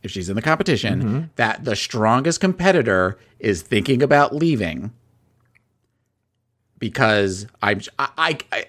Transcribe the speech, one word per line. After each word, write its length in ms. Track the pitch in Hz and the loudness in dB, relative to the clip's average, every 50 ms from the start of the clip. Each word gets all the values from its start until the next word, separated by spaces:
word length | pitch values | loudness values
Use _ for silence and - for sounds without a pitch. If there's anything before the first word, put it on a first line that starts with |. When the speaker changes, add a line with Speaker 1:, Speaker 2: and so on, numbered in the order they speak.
Speaker 1:
if 80 | - 98 | -16 -12
she's 180 | - 98 90 87 | -10 -8 -8 -6
in 60 | 98 | -4
the 60 | 110 | -4
competition, 580 | 110 156 160 156 - - 151 104 - 113 117 - - | 0 0 0 0 0 0 0 0 0 -2 -2 -2 -2
Speaker 2:
Mm-hmm. 160 | 107 107 139 165 156 - | -2 -2 -4 -4 -6 -4
Speaker 1:
that 280 | - 120 110 107 - 110 | -2 -2 -2 -2 -2 -4
the 100 | 117 107 | -4 -4
strongest 640 | 98 - - - 113 107 110 117 127 135 165 160 - | -4 -4 -6 -2 0 2 2 2 2 2 0 -2 0
competitor 800 | - 190 180 - 175 190 185 170 123 110 98 92 92 92 98 - _ _ _ - | 0 -2 0 2 2 4 4 4 4 4 2 2 2 0 -2 -4 _ _ _ -6
is 220 | - 110 98 85 | -2 -2 -2 -2
thinking 400 | - - - 107 - - 135 120 | -2 -2 -2 0 0 2 2 2
about 320 | 143 135 147 147 143 - - | 4 4 4 4 4 4 2
leaving 580 | 151 165 170 151 113 101 82 80 - 85 110 - _ _ _ _ _ _ _ _ _ _ _ _ _ _ _ _ _ _ _ _ _ _ _ _ _ _ _ _ _ _ _ _ _ _ _ _ - | 0 0 0 0 0 -2 -4 -6 -6 -10 -12 -12 _ _ _ _ _ _ _ _ _ _ _ _ _ _ _ _ _ _ _ _ _ _ _ _ _ _ _ _ _ _ _ _ _ _ _ _ -10
because 720 | - 107 - - 135 110 107 104 101 98 92 95 104 110 _ - | -10 -6 -2 0 2 2 4 4 2 2 0 -4 -10 -14 _ -4
I'm, 200 | - 101 104 92 - - - - | -2 -2 -2 -2 -4 -10 -8 -6
I, 400 | 139 - - - 160 165 160 131 - - | -6 -6 -2 -2 -2 -2 -2 -4 -8 -8
I, 140 | - 113 - | -8 -8 -6